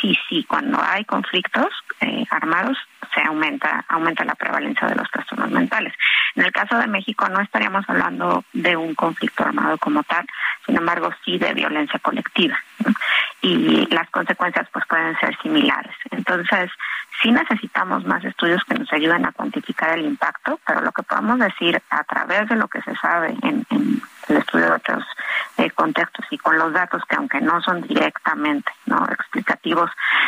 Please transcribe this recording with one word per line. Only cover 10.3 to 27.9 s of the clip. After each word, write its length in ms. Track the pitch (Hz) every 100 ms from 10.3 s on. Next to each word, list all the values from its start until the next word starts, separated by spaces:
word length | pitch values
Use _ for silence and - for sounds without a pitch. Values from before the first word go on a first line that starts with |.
| - - - -
sin 100 | 170
embargo 340 | 170 170 170 -
sí 140 | - 175
de 160 | 170
violencia 460 | 170 151 151 147 -
colectiva, 580 | - - - - 170 - - -
¿no? 80 | 220 220 - - - -
Y 440 | 185 170 160 160 -
las 140 | 165 170
consecuencias 560 | - 170 180 180 170 151
pues 140 | 160 -
pueden 300 | 165 165 160
ser 160 | 165 147
similares. 520 | 160 156 143 139 - - -
Entonces 600 | - 185 180 175 196 180 - - - - -
sí 80 | 226
necesitamos 720 | 254 330 220 - - 185 202
más 200 | 180 175
estudios 400 | 190 - 175 175
que 100 | -
nos 180 | - -
ayuden 340 | 151 320 175 -
a 60 |
cuantificar 640 | - - - - - 160 330
el 100 | 151
impacto, 520 | - 151 - - 320 -
pero 140 | 160
lo 100 | 165
que 120 | -
podemos 340 | 190 - 214 247
decir 420 | 202 - 170 175 -
a 120 | 143
través 440 | - - - 190 214
de 80 | 226
lo 100 | -
que 160 | -
se 140 | - -
sabe 400 | 165 170 165 -
en, 220 | - - -
en 320 | - - - - - -
el 80 | 151
estudio 280 | - - -
de 60 |
otros, 320 | - - - - - - - - -
eh, 120 | 165
contextos 540 | - 160 151 175 - -
y 80 | -
con 200 | 156 160
los 140 | 160
datos 320 | 156 175 170
que 100 | -
aunque 260 | 151 143 139
no 200 | 156 170
son 220 | 185 175
directamente, 880 | -